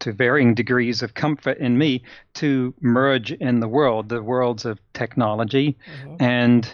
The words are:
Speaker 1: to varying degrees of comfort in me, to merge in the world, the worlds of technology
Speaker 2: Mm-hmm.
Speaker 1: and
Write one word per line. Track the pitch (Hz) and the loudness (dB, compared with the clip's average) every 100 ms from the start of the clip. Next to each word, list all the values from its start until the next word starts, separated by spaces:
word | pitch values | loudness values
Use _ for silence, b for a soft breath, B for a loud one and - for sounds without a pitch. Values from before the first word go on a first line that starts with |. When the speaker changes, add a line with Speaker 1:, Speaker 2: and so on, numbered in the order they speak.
Speaker 1:
to | 123 | -8
varying | 101 123 147 123 | 0 2 4 4
degrees | 113 120 123 120 117 | 2 2 0 0 -2
of | 117 | -6
comfort | - 151 147 139 - | -4 -4 -2 -4 -2
in | 127 120 | 0 2
me, | 156 127 B B B | 2 0 B B B
to | - 151 135 127 - | -4 -2 0 -2 -2
merge | 120 117 139 131 107 | 0 2 4 2 -2
in | 165 139 120 | -4 -2 0
the | 113 | 0
world, | 127 139 110 107 | 2 2 0 -4
the | 117 | -6
worlds | 107 127 123 113 | -4 -2 0 -2
of | 117 107 _ | -6 -8 _
technology | - 117 - 113 107 113 135 147 139 B 147 | -8 -6 -2 -2 0 0 0 0 -4 B -18
Speaker 2:
Mm-hmm. | 139 170 | -12 -2
Speaker 1:
and | 123 123 120 120 117 | 0 2 4 4 2